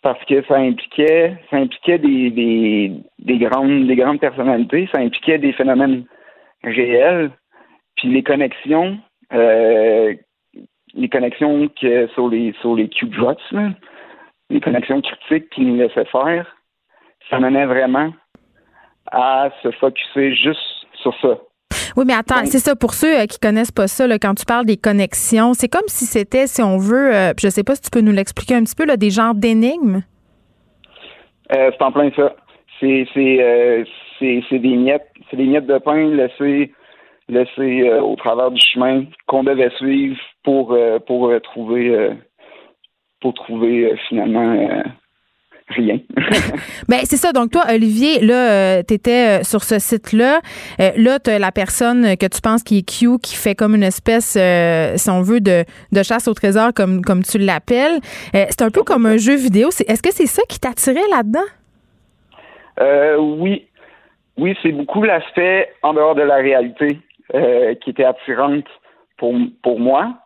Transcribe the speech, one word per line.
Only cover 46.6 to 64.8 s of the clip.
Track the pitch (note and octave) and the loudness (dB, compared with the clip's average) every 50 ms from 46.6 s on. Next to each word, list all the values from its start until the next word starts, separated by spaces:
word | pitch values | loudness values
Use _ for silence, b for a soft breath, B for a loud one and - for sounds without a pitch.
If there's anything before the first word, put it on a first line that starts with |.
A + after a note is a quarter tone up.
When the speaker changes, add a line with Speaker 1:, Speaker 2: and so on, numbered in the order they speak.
| B B B B B - | B B B B B 0
Speaker 2:
Ben, | B3 B3+ B3+ | 0 0 0
c'est | - C#4+ | 0 -2
ça. | C4+ - F4 | 0 0 0
Donc, | D4+ C4 A#3 A3+ | 0 0 0 2
toi, | - E4+ F4 - A3+ | 2 0 2 2 2
Olivier, | A3+ A3 A3 G#3+ A3 B3+ D4+ D#4+ B3 | 2 2 2 2 2 2 2 2 2
là, | G#3+ G#3+ A#3+ B3 B3+ A#3 G#3 G3 F#3+ F#3 F#3+ F#3 | 4 4 4 4 2 2 2 2 2 2 2 0
euh, | F3 | 2
t'étais, | - A3+ G3+ _ A#3+ A#3+ B3 B3 A3 G3+ F#3 | 0 -2 0 _ 0 2 2 4 4 2 2
euh, | - | 0
sur | - - G#3 - | 0 -2 -2 0
ce | - A3+ G#3 | 0 -2 -2
site-là. | - - A#3 G#3+ - - - G#3+ A#3+ C4 D4 E4 B B B B B B B B | 0 0 -2 -4 -2 0 2 2 4 4 2 0 B B B B B B B B
Euh, | F#3 F#3+ - | 0 2 4
là, | - A3+ B3 C4+ C#4 | 4 4 4 4 2
t'as | _ A#3+ G#3+ G#3 | _ 0 0 0
la | G3+ F#3 F#3 | 0 0 -2
personne | G#3+ F#3+ F#3+ - - B3 A#3 B3 B3 A#3+ G#3+ F#3 | -2 -4 -4 -2 0 0 2 2 2 2 2 2
que | F3+ G3+ | 0 -2
tu | F#3+ - - | -2 -2 -2
penses | - A3+ A3 A#3 | -2 0 0 0
qui | A3+ - G#3+ G3+ | 0 0 -2 0
est | F3+ | 0
Q, | - - - A#3 A#3+ B3 B3 - | -4 -4 0 2 2 2 0 -2
qui | - - | -8 -12
fait | - - A3 G3 | -4 -4 -4 -2
comme | - A3 G#3+ G#3+ | 0 0 2 2
une | G#3 G3+ | 2 2
espèce, | F#3+ F#3+ - - - A3+ A#3 A3+ - - | 0 -2 -2 -2 0 0 0 0 0 0
euh, | G#3 F#3 F3+ F3+ F3 E3+ E3+ E3+ D#3+ D#3+ B2 F2 | 2 2 2 2 2 2 2 2 0 0 0 -2
si | F#3 - G#3+ | -2 -2 0
on | F#3 F#3 | 0 0
veut, | F#3 F#3 A3+ A#3+ | 2 2 0 2
de, | G3+ G3 F3+ F3 E3 B B B B B - | 2 4 2 2 0 B B B B B 0
de | G3 F#3+ | 0 0
chasse | - A3+ A#3 - | 0 -2 -2 -2
au | B3 A3 | -2 -2
trésor, | - - G3+ G3 G#3+ A3 A#3+ A#3 | 0 0 0 2 2 2 2 2
comme, | - G3+ F#3 F#3 F#3 | 0 0 0 0 -2
comme | F3+ - F#3+ F3+ F#3 | 0 0 0 0 0
tu | - - | 0 0
l'appelles. | G#3+ G3 G3 F3 D#3 - - A#3+ A#3+ C#4 D#4+ E4+ D#4 B B B B B B B | 0 0 0 0 -2 -2 -2 0 0 2 0 0 -2 B B B B B B B
Euh, | G3 G3 - | 0 0 0
c'est | - - B3 | 0 0 0
un | A3 | 2
peu | G#3+ G4 A4+ | 2 0 0
comme | - F#4 B3+ A3+ | 2 2 2 4
un | A3 A3 | 4 4
jeu | A#3 G#3 A#3+ C#4 | 4 4 4 2
vidéo. | C#4+ B3+ B3+ F3+ G#3 A#3 D#4+ | 2 2 2 4 4 4 2
C'est, | F#4 - G#3 - | 2 -2 -2 -2
est-ce | A3 A3+ - | -2 0 0
que | F4 | -2
c'est | G4+ - E4+ | 0 2 0
ça | - - - A#4 - | 0 2 0 -2 -2
qui | - - | -4 -8
t'attirait | - B3+ B3 - - - B3+ D4+ G4 G#4 | -8 -8 -4 -2 0 0 0 0 0 0
là-dedans ? | F#4+ C4+ A3+ G#3 A3 D#4 G4 G#4 - _ _ _ _ _ _ _ _ _ _ _ _ _ _ _ B B B B B B B B B - | 0 0 0 0 -2 -2 -4 -4 -10 _ _ _ _ _ _ _ _ _ _ _ _ _ _ _ B B B B B B B B B -2
Speaker 1:
Euh, | A#2+ C#3 C#3+ C#3+ C#3+ D3+ D3+ | 0 2 4 2 2 2 2
oui. | D3+ D#3 D3+ D3+ D#3 E3+ F#3+ G3+ - _ _ b b b b b b b b b b _ _ _ | 0 0 -2 -2 -2 -2 -2 -2 -4 _ _ b b b b b b b b b b _ _ _
Oui, | - D3 F#3 G3 - | -4 -4 -4 -4 -2
c'est | - E3 D#3 | -2 -2 -2
beaucoup | C#3+ | -2